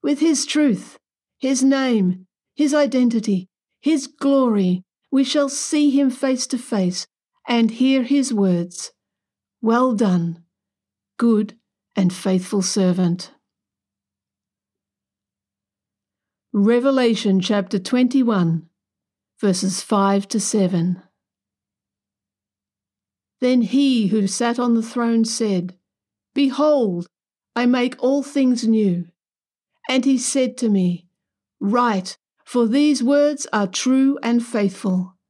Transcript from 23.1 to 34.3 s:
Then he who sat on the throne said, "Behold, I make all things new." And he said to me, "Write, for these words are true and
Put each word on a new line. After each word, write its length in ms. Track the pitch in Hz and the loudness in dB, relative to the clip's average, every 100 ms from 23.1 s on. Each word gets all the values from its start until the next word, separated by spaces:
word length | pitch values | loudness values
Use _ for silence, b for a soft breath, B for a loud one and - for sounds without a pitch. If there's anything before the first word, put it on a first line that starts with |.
| _ _ _ | _ _ _
Then 240 | 254 254 | 0 2
he 440 | 214 269 277 247 196 | 2 2 2 2 2
who 180 | 214 196 | 0 -2
sat 300 | - 233 240 | -2 -2 0
on 160 | 240 | 0
the 80 | 233 | 0
throne 420 | 226 240 233 226 226 | -2 -4 0 0 0
said, 520 | - 220 185 180 - _ _ _ _ _ | -2 -2 -2 -4 -14 _ _ _ _ _
"Behold, 760 | - 277 262 302 294 220 175 180 _ _ _ _ - | -2 0 2 2 2 0 -4 -8 _ _ _ _ -2
I 100 | 247 | 0
make 360 | 254 247 - | 2 -2 -2
all 220 | 247 277 | 0 0
things 440 | 277 285 254 240 220 | -2 0 0 2 2
new." 400 | 220 208 175 170 _ _ _ _ _ _ _ - | 2 2 -2 -6 _ _ _ _ _ _ _ -2
And 140 | 262 | 0
he 140 | 269 262 | 2 0
said 400 | - 277 254 254 | 0 -2 -2 -2
to 120 | 226 | 0
me, 380 | 202 180 170 _ _ _ _ _ _ | 2 0 -2 _ _ _ _ _ _
"Write, 560 | 196 240 240 196 185 - _ _ | -2 0 0 0 -6 -16 _ _
for 240 | - 247 226 | -6 0 2
these 340 | 269 294 269 | 2 2 2
words 460 | 240 285 294 285 - | 2 2 2 0 -6
are 140 | 214 196 | -2 -2
true 520 | 196 254 262 269 285 | -2 0 2 2 0
and 240 | 233 | 0